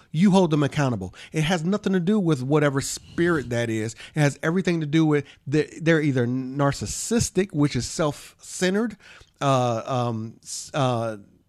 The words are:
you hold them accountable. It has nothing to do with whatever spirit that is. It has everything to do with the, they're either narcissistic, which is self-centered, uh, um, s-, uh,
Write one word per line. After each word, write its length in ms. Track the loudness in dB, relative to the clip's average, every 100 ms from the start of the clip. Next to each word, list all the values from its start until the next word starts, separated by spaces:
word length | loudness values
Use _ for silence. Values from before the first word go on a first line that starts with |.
| _
you 200 | 2 6
hold 180 | 6 6
them 140 | 4
accountable. 500 | 2 0 0 0 -6 -12 -8
It 120 | -4
has 200 | 0 0
nothing 300 | 0 -2 0
to 60 | 0
do 200 | 2 0
with 220 | 2 0
whatever 400 | 2 2 2 0
spirit 680 | -4 -8 -8 -2 0 0 -2
that 180 | -2 -2
is. 240 | -2 -4 -8 -8 0
It 40 |
has 180 | 0 0
everything 380 | -2 0 0 -2
to 60 | 0
do 180 | 2 4
with 180 | 2 -2 -10 -2
the, 240 | -2 -2 -2
they're 220 | 2 2
either 240 | 2 2 0
narcissistic, 1300 | -2 -4 0 0 0 -6 -8 -2 -2 0 -2 -2
which 220 | 0 0 0
is 100 | -4
self-centered, 1120 | -2 -2 -4 -12 -20 -16 -2 0 0 -2 -6 -18 -20 -20 -4
uh, 440 | 0 2 2 -2 -2
um, 480 | -2 -2 -4 -8 -14
s-, 280 | -14 -14 -8
uh, 440 | -2 -2 -2 -4 -8 -14 _